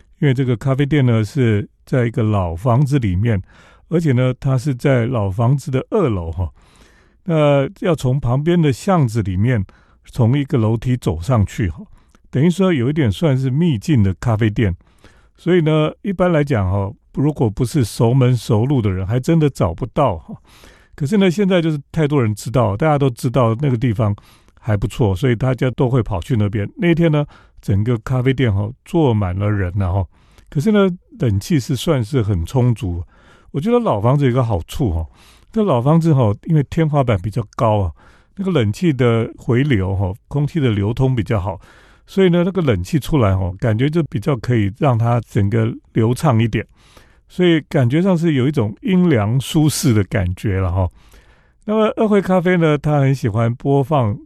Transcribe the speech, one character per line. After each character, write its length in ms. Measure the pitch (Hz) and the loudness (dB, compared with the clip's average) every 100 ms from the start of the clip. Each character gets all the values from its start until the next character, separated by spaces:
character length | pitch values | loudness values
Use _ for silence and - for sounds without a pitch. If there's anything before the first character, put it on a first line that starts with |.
| _ _ | _ _
因 80 | 147 | 0
为 60 | |
这 100 | 131 | 2
个 100 | 127 120 | 0 -2
咖 180 | 135 | -2
啡 100 | 131 | -2
店 200 | 143 151 | 0 2
呢 200 | 127 113 | 2 2
是 440 | 107 143 120 104 - _ - | 0 0 0 0 -2 _ -4
在 200 | 135 117 | -2 -2
一 40 | |
个 120 | 113 | -2
老 320 | 110 104 90 | 0 0 -2
房 300 | 85 123 117 | -4 0 0
子 140 | 139 143 | 2 0
里 180 | 107 90 | 0 0
面， 260 | 117 101 - - - _ _ | 0 -2 -4 -16 -20 _ _
而 100 | 165 | -2
且 140 | 160 | 0
呢 200 | 120 127 123 | 0 0 -2
它 200 | 139 131 | -2 -2
是 160 | 147 | -2
在 320 | 123 147 127 117 | -2 0 0 0
老 240 | 123 98 | -2 -2
房 260 | 92 117 139 | 0 0 0
子 140 | 143 | -2
的 140 | 131 - | -6 -2
二 200 | 220 151 | -2 0
楼 200 | 98 82 | -2 -6
哈。 200 | 80 82 - _ _ - _ _ _ | -6 -6 -8 _ _ -20 _ _ _
那 420 | - 160 147 143 135 - | -4 0 2 2 0 -4
要 140 | 202 | -4
从 260 | 156 123 139 | -2 -2 -2
旁 240 | 117 131 | 0 0
边 160 | 151 175 | 2 2
的 120 | 151 | 2
巷 360 | 120 196 180 123 | 0 0 2 2
子 140 | 113 | 0
里 140 | 98 90 | -2 0
面 280 | 117 120 92 _ _ _ | 0 0 -4 _ _ _
从 320 | - - 113 143 | -10 0 2 2
一 80 | |
个 140 | 139 135 | 0 0
楼 180 | 107 113 | 0 0
梯 200 | 123 123 | -2 -2
走 240 | 120 80 | -2 -4
上 240 | 85 120 95 | 0 0 0
去 220 | - 92 | -2 -4
哈， 160 | - 214 - _ _ _ | -6 -14 -20 _ _ _
等 140 | 143 | 0
于 60 | 170 | 2
说 220 | 170 190 | 2 0
有 180 | 156 117 | 0 0
一 20 | |
点 180 | 156 123 | 0 0
算 280 | 95 165 131 | 0 0 0
是 120 | 135 | 0
秘 280 | 135 175 113 | 0 0 0
境 240 | - 135 | 0 2
的 120 | 98 | 2
咖 220 | 90 123 107 | 0 -2 0
啡 140 | 113 | 0
店。 240 | 104 104 87 _ _ - _ _ _ | 0 -2 -2 _ _ -20 _ _ _
所 200 | 165 180 | 0 2
以 40 | |
呢， 320 | 156 156 156 - | 2 2 0 -4
一 100 | 208 | -6
般 180 | 190 180 | -2 0
来 120 | 160 | 2
讲 260 | 147 117 92 | 0 0 0
哈， 240 | 98 98 - _ | -2 -4 -8 _
如 180 | - 143 | -4 -2
果 160 | 147 117 | 0 -2
不 160 | 101 | -2
是 200 | 123 156 | -2 0
熟 280 | 117 - 117 | -2 0 2
门 240 | 131 123 123 | 4 2 2
熟 300 | - 107 127 | 0 0 2
路 160 | 139 | 0
的 80 | 104 | 0
人， 160 | 92 92 | -2 -2
还 140 | 123 | -2
真 180 | 127 165 | 0 2
的 100 | 147 | 2
找 240 | - 101 | 0 -4
不 140 | 82 131 | -4 -6
到 320 | - 135 82 | -2 -2 -2
哈。 160 | - - _ - - - _ - | -10 -18 _ -20 -20 -20 _ -8
可 100 | 143 | -2
是 100 | 208 | 2
呢， 140 | 190 | 2
现 180 | 165 196 | 2 2
在 140 | 185 | 2
就 80 | 160 | 0
是 100 | 151 - | -4 -6
太 160 | 160 147 | -2 0
多 120 | 147 | 2
人 140 | 113 | 0
知 160 | 107 - | -2 -2
道， 260 | 131 104 101 | 0 0 0
大 120 | 156 | 0
家 100 | 143 | 2
都 100 | 139 | 0
知 200 | 117 131 | -2 -2
道 260 | 131 117 113 | 0 0 0
那 100 | 147 | -2
个 60 | 120 | 0
地 160 | 127 | 0
方 220 | 107 107 101 - _ _ _ | 0 -2 -2 -10 _ _ _
还 160 | - 104 | -4 -2
不 120 | 107 | -2
错， 260 | - 110 | 0 0
所 160 | 92 135 | 0 0
以 60 | 113 | 0
大 180 | 131 | -2
家 160 | 127 127 | -2 -2
都 180 | 117 127 | 0 0
会 140 | 131 | 0
跑 180 | 104 92 | -2 -6
去 160 | - 120 | -2 -2
那 120 | 104 | 0
边。 200 | 104 101 - | -2 -6 -2
那 160 | 170 | 0
天 180 | 165 170 | 2 2
呢， 140 | 147 147 - _ - | 2 -2 -8 _ -12
整 240 | - 101 | -2 0
个 120 | 107 117 | 0 -2
咖 220 | - 131 | -2 -2
啡 140 | 127 | 0
店 180 | 131 123 | 0 0
哈， 160 | 98 104 131 | 0 -4 -8
坐 300 | - 170 143 | -4 0 2
满 220 | 107 92 92 | 2 0 -2
了 100 | 104 | -2
人 240 | 104 90 104 | -2 -2 -2
了 140 | 92 | -2
哈。 120 | 98 92 _ _ - _ | -2 -4 _ _ -20 _
可 100 | 147 | -2
是 120 | 190 | 0
呢， 180 | 208 190 175 _ 302 | 2 2 -2 _ -4
冷 180 | 123 98 | -2 -2
气 220 | - 156 | 0 -2
是 160 | - 131 | 0 -4
算 280 | 180 139 | -2 -2
是 160 | 104 135 | 0 -2
很 240 | 104 92 | 0 -2
充 300 | 82 131 123 | -2 0 0
足。 280 | 113 90 87 - _ _ - _ | 0 -4 -8 -10 _ _ -20 _
我 80 | 143 | -6
觉 100 | 190 | 0
得 80 | 240 | 0
老 220 | 214 107 | 0 0
房 180 | 110 143 | 2 2
子 60 | |
有 60 | 135 | 2
一 40 | |
个 80 | 123 | 2
好 180 | 117 95 | 0 -2
处 300 | - - 120 | -4 -4 -2
哈， 140 | 82 78 _ - _ - | -2 -6 _ -20 _ -6
这 120 | 220 | -2
老 180 | 202 123 | 0 2
房 200 | 131 165 | 4 4
子 140 | 165 | 4
哈， 200 | 139 110 - | 2 2 -2
因 100 | - | 0
为 80 | 156 135 | 0 0
天 180 | - 160 | -2 0
花 140 | 147 | 0
板 160 | 123 98 | 0 -2
比 100 | 104 | -2
较 140 | 117 104 - | -6 -8 -2
高 240 | 117 107 | 0 0
啊， 120 | 90 - - _ _ - | -2 -6 -18 _ _ -8
那 80 | |
个 60 | 190 | -2
冷 200 | 160 104 | 0 0
气 200 | - 175 | 0 0
的 380 | 127 120 113 113 - | 2 2 2 -2 -6
回 260 | - 120 | -2 0
流 340 | 147 110 92 95 | 2 0 0 -2
哈， 160 | 95 - _ | -4 -6 _
空 180 | 143 147 | -4 -4
气 140 | 170 | 0
的 100 | 131 | 0
流 240 | 101 101 | 0 -2
通 200 | 127 131 | 0 0
比 80 | 127 | 0
较 180 | 90 107 | -2 -2
好， 200 | 95 85 - - - _ _ | -4 -8 -16 -20 -20 _ _
所 180 | - | 2
以 40 | 190 | 2
呢， 140 | 175 | 4
那 80 | 175 | 0
个 100 | 185 | 0
冷 200 | 151 95 | 0 -2
气 160 | 90 151 | -2 -4
出 200 | - 151 | 0 0
来 180 | 101 95 | 2 0
哈， 160 | 90 - | -2 -4
感 180 | 120 107 | -2 0
觉 140 | 143 | 0
就 120 | 165 | -2
比 140 | 151 - | -4 -4
较 180 | - 127 | -4 -4
可 200 | 123 120 | -2 0
以 160 | 101 101 | 0 0
让 180 | 151 113 | 0 2
它 240 | 117 120 | 0 -2
整 300 | - 123 101 | -2 -2 0
个 200 | 113 113 277 - | 0 -2 -4 -6
流 220 | 135 113 | -2 0
畅 280 | 127 160 110 | 0 0 2
一 60 | 117 | 0
点， 180 | 113 - _ _ - - _ _ | -2 -8 _ _ -20 -20 _ _
所 160 | - | 0
以 160 | 180 160 - | 2 2 0
感 200 | 156 120 | 0 2
觉 120 | 151 | 2
上 160 | 196 175 | 2 2
是 160 | 170 | 2
有 160 | 135 127 | 2 0
一 20 | |
种 240 | 143 107 - | 0 -2 -4
阴 300 | 233 180 180 | -2 2 4
凉 280 | 123 101 131 | 2 2 -2
舒 300 | - 160 151 | -2 0 2
适 240 | - 147 | 2 2
的 100 | 107 | 2
感 300 | 95 110 90 | 0 -2 -2
觉 240 | 90 107 95 | -4 -4 -2
了 140 | 92 | -2
哈。 160 | 92 92 - _ - _ _ _ _ - | 0 -2 -4 _ -20 _ _ _ _ -2
那 80 | |
么 180 | 220 214 - | 0 0 2
二 120 | 220 | 2
会 140 | 208 | 2
咖 180 | 175 185 | 2 2
啡 160 | 175 180 | 2 2
呢， 220 | 160 147 | 2 2
它 220 | 147 147 | 0 2
很 140 | 135 | 2
喜 140 | 139 120 | 0 -2
欢 260 | 110 113 | 0 -2
播 300 | 120 139 139 | -2 0 0
放 340 | 127 151 110 127 | 2 0 0 -4